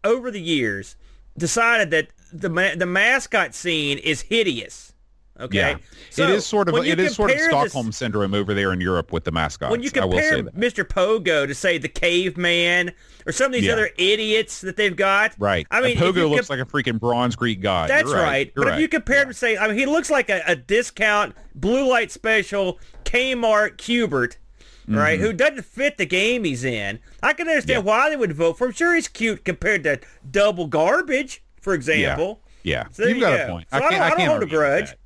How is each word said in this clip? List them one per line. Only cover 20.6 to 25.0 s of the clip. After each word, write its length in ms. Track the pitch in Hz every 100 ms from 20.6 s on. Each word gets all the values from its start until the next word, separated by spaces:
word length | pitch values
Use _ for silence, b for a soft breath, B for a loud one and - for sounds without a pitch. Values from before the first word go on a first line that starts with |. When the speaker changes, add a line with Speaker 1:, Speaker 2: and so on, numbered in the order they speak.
| 120 214 240 - 214 208 175 - b
Speaker 1:
blue 340 | - 180 254 262
light 220 | 247 220
special 680 | - 220 220 185 202 185 - b b
Kmart 720 | - 240 262 247 233 208 208 -
Cubert, 640 | - 240 220 139 123 - - b b b -
right, 300 | 107